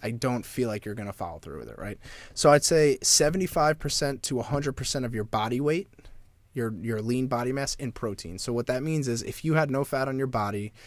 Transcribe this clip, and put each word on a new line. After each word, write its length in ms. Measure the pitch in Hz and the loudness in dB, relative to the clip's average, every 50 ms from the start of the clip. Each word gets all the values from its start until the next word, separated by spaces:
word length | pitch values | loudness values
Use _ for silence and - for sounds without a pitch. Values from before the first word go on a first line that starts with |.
| - | -6
I 80 | 113 | -6
don't 340 | 117 117 - 127 123 120 104 | -4 -2 -2 -2 -2 -2 -6
feel 220 | - - - 123 | -6 -4 -2 -2
like 180 | 113 107 104 - | -2 -2 -4 -6
you're 100 | 107 101 | -8 -8
gonna 180 | 104 101 101 98 | -8 -8 -8 -8
follow 260 | - 95 85 82 80 | -6 -8 -8 -8 -10
through 200 | - - 71 78 | -12 -12 -12 -12
with 100 | 58 55 | -12 -12
it, 100 | 55 - | -12 -10
right? 180 | 82 101 - - - - - - - - - | -10 -10 -10 -10 -14 -16 -16 -16 -18 -12 -4
So 160 | - - 147 | 6 8 8
I'd 120 | 147 147 - | 8 8 8
say 360 | - 170 156 151 147 135 - | 6 6 6 6 6 4 4
seventy-five 800 | - - - - 156 151 165 190 185 - - 170 151 151 156 156 | 4 4 6 6 6 4 2 0 -2 0 2 2 2 2 2 2
percent 420 | - 143 - - 151 139 139 - - | -2 -2 -2 0 0 -2 -2 -4 -4
to 160 | - 135 120 | -4 -2 -2
a 40 | 113 | -2
hundred 300 | - 147 143 143 139 131 | 0 -2 0 0 -2 -4
percent 320 | - 131 - - 139 127 | -4 -4 -4 -2 -2 -4
of 80 | 117 120 | -2 -2
your 80 | 110 104 | -4 -4
body 380 | - - 110 107 113 120 123 | -2 0 0 0 0 0 0
weight, 260 | 143 147 160 180 202 - - - - - - - - - _ _ _ _ _ | 2 2 2 0 -2 -6 -14 -20 -20 -18 -18 -18 -20 -20 _ _ _ _ _
your, 180 | 127 117 113 110 87 | -4 -2 -2 -4 -4
your 200 | 110 113 113 107 107 | -4 -2 -2 -2 0
lean 240 | 117 123 131 131 | 0 0 0 2
body 240 | 127 127 120 123 127 131 | 0 0 0 0 0 -2
mass 220 | 139 139 135 - | -2 -2 -4 -4
in 160 | - 139 123 - | -6 -6 -8 -6
protein. 440 | - - 110 98 - - 82 90 92 | -4 -6 -6 -6 -6 -10 -12 -10 -8
So 120 | - 127 | -4 -2
what 140 | 120 120 117 | -2 -2 0
that 140 | - 127 127 139 | 0 -2 -2 0
means 240 | 156 160 156 139 | 0 0 0 0
is 140 | 127 117 117 | 0 -2 -2
if 240 | - - - - - | -4 -6 -8 -4 -2
you 80 | 160 151 | 2 2
had 160 | 156 151 143 | 2 2 2
no 120 | 131 135 143 | 0 0 0
fat 220 | - - 135 131 135 | 0 0 0 0 0
on 80 | 131 | 0
your 100 | 131 135 | -2 -2
body 460 | 131 127 110 104 104 104 104 104 107 - - - | 0 0 0 0 0 -2 -4 -6 -6 -10 -14 -20